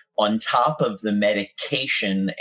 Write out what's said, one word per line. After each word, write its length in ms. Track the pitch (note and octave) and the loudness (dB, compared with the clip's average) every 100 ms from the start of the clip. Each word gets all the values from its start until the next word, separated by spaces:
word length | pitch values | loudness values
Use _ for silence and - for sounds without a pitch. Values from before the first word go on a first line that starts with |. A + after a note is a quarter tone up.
| _ - | _ 0
on 200 | G#2 A2 | 2 2
top 440 | - C3 B2 B2 | 2 2 2 2
of 180 | B2+ G2+ | -2 -2
the 120 | A2 | -2
medication 1200 | G#2 G#2 G#2 G2 - - C3 C3+ - G#2 F#2+ F#2+ - | 2 2 0 -2 -8 -6 -4 -2 -2 0 0 -2 -2